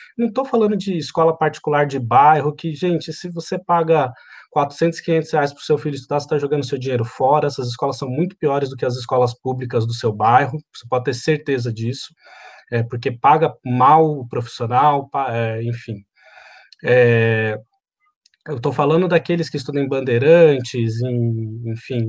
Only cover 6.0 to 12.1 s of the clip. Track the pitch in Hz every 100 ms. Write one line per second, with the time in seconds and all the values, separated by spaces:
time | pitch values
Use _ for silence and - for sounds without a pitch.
6 | - 147 143 151 143 147 127 131 127 127
7 | 117 - 135 151 147 139 120 117 143 127
8 | 131 131 185 - 147 143 135 131 131 123
9 | 120 131 123 - 131 127 123 120 113 117
10 | 117 104 110 127 135 151 - - - 127
11 | 120 123 - 151 151 135 120 110 113 -
12 | -